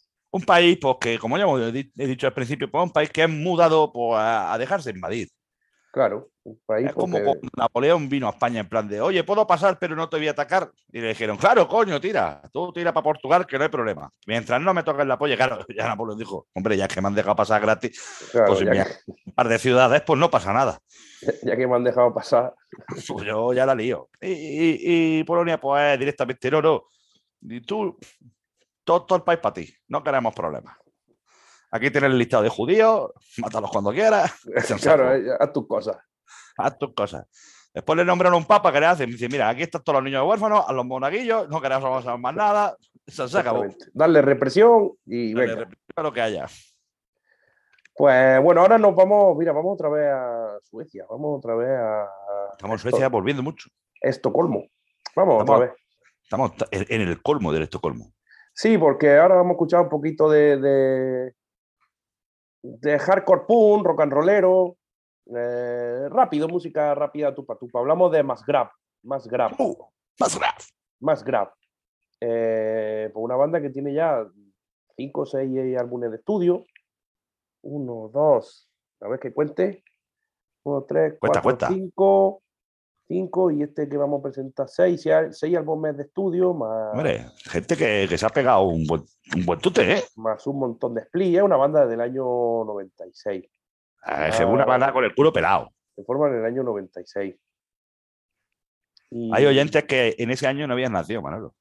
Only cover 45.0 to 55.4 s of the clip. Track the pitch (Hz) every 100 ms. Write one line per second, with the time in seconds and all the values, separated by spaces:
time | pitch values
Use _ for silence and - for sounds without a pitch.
45 | - 120 113 110 123 113 113 - _ -
46 | 156 127 113 95 67 - _ _ _ _
47 | _ _ _ _ _ _ _ _ _ -
48 | 143 127 131 131 147 170 185 226 214 175
49 | 190 208 196 151 165 147 170 196 156 151
50 | 147 135 127 117 110 104 _ 110 156 98
51 | - 113 147 143 117 113 123 135 113 107
52 | 104 98 101 101 101 98 98 110 117 120
53 | 131 117 98 143 135 - - _ _ -
54 | - 131 131 - 170 104 - _ _ _
55 | - - 185 117